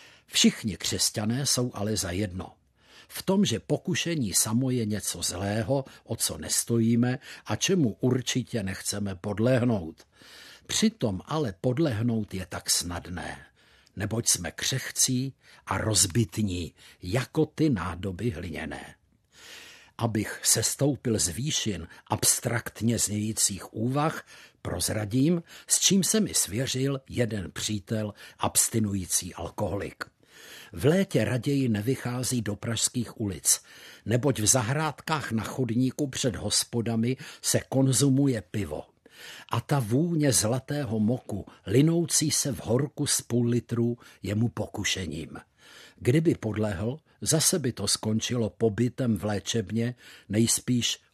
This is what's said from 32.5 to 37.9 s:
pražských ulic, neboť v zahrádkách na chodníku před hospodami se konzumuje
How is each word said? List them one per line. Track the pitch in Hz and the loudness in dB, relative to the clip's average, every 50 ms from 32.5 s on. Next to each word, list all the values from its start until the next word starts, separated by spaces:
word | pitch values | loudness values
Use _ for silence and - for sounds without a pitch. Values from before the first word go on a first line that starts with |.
| 95 | -4
pražských | - - 120 113 - - - - - 113 - - - | -4 -4 -4 -2 -2 -2 -2 -2 -4 -6 -6 -6 -4
ulic, | 110 101 90 - - - - - - - - - - - - - - | -4 -4 -4 -2 0 0 0 0 -2 -8 -20 -20 -20 -20 -20 -8 -2
neboť | 95 113 117 117 147 - - | 0 2 2 4 2 2 2
v | 107 | 4
zahrádkách | 104 - 131 110 107 139 151 160 151 - - - - 160 143 117 - | 4 4 4 2 0 0 0 0 -2 -4 -6 -4 -2 -2 -2 -2 -2
na | 113 110 101 | -2 -4 -4
chodníku | - - - 127 117 113 123 131 127 - - 151 | -4 -4 -2 -2 0 2 2 2 2 0 -2 -4
před | 135 - - - 131 95 | -4 -2 -2 -2 -2 -2
hospodami | 87 101 104 - - - - - 120 107 113 113 113 113 120 131 - - - - - | -2 -2 0 0 0 0 0 -2 -2 0 0 0 2 2 0 0 -4 -6 -14 -14 -6
se | - - - 117 - - | -2 0 0 0 0 2
konzumuje | - 131 135 135 | 2 4 4 4